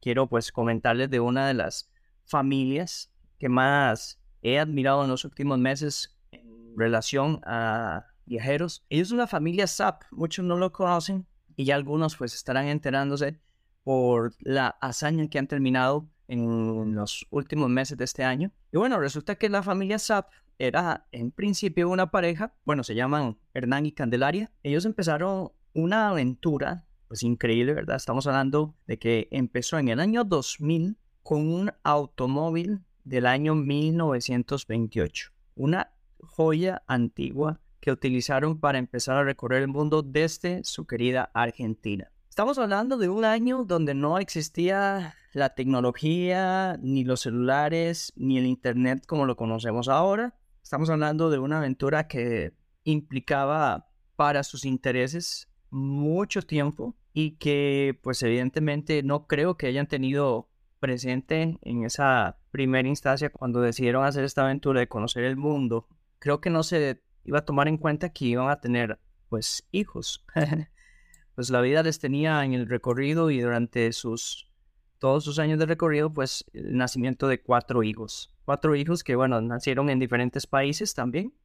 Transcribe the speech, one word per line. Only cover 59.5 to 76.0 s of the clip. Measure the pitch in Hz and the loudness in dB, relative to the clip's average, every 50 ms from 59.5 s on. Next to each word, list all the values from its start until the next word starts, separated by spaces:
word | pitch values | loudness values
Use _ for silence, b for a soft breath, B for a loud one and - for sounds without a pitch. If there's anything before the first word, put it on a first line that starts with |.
| 180 - | 0 -2
que | - 131 | -2 -2
hayan | 123 139 143 143 | 0 -2 -2 -2
tenido | - 139 131 131 135 143 143 139 120 113 113 _ _ _ _ _ _ _ | -2 -2 -2 0 0 2 2 2 0 -2 -4 _ _ _ _ _ _ _
presente | - 135 127 123 123 131 127 127 131 - 160 160 160 165 165 - | -4 -4 -4 -2 -4 -4 -4 -4 -2 -2 -2 0 0 -2 -4 -6
en | - - 120 120 113 | -8 -6 -4 -4 -4
esa | 117 - - 143 135 131 123 107 90 - - _ _ | -4 -2 0 2 4 4 4 2 0 -2 -8 _ _
primera | _ 139 139 131 131 131 131 131 | _ -2 0 2 2 2 2 0
instancia | 143 - - 139 131 135 147 143 | -2 -2 0 0 0 0 0 -4
cuando | - - - 123 120 120 | -6 -6 -6 -2 0 2
decidieron | 120 120 117 - 131 120 120 131 135 | 2 2 2 2 0 2 2 4 2
hacer | 139 139 143 135 | 2 2 0 -2
esta | 139 - - 135 | -2 0 0 0
aventura | 135 135 139 - 143 135 127 | 2 0 0 0 0 2 2
de | 123 123 | 2 0
conocer | - 113 104 - - 123 120 | -2 -4 -4 -4 -2 -2 -2
el | 127 135 131 | -2 -2 -2
mundo. | 143 147 151 143 135 120 113 113 - _ - _ _ _ _ _ | -2 -2 0 0 0 0 0 -2 -4 _ -20 _ _ _ _ _
Creo | - 143 143 151 | -2 0 0 0
que | 156 185 | 0 0
no | 170 160 160 | 0 0 0
se | 160 180 160 151 139 127 - _ _ _ _ _ | 0 0 0 0 0 -2 -4 _ _ _ _ _
iba | - 139 147 | -2 -2 -2
a | 151 | 0
tomar | - 147 139 143 151 | 0 0 2 2 2
en | 156 156 | 2 0
cuenta | 156 160 151 151 - - | 0 0 -2 0 -2 -6
que | - - 143 | -6 -2 0
iban | 123 120 120 127 135 | 0 0 2 2 0
a | 147 143 | -2 -2
tener, | - 123 120 120 120 110 107 - _ - _ _ _ _ | 0 -2 0 0 0 -2 -4 -8 _ -20 _ _ _ _
pues, | - 110 110 - - - - _ | -6 -4 -4 -4 -6 -6 -10 _
hijos. | - 185 208 - - - - - - - _ - - | -4 -4 -4 -4 -6 -10 -8 -8 -10 -10 _ -8 -2
<laughs> | - 151 151 147 160 156 - b b b b b b b b b b b b _ | -2 0 0 0 -2 -4 -8 b b b b b b b b b b b b _
Pues | - 123 123 | -8 -6 0
la | 127 123 | 2 2
vida | 123 127 139 156 160 | 4 4 4 4 2
les | 160 151 - | 2 0 -2
tenía | - 139 135 143 151 156 156 147 139 | -2 -2 0 0 2 2 2 2 2
en | 135 | 2
el | 131 123 123 110 | 0 0 -2 -2
recorrido | 123 120 - 127 123 123 135 143 156 165 165 160 | -2 -2 0 0 0 0 0 0 2 2 2 2
y | 147 127 | 2 2
durante | 120 120 120 117 120 117 - 127 117 113 117 | 2 2 2 0 0 0 0 2 2 2 0
sus, | - - 120 113 117 - - - - - _ _ _ _ _ _ _ _ _ _ _ | -2 -6 -6 -6 -6 -6 -8 -10 -12 -14 _ _ _ _ _ _ _ _ _ _ _
todos | - 131 135 151 147 | 2 2 2 2 0
sus | 147 143 151 | -2 -2 0
años | 156 151 156 151 | 2 2 2 2
de | 160 156 | 2 2
recorrido, | 165 160 - 165 151 147 | 2 2 2 2 2 2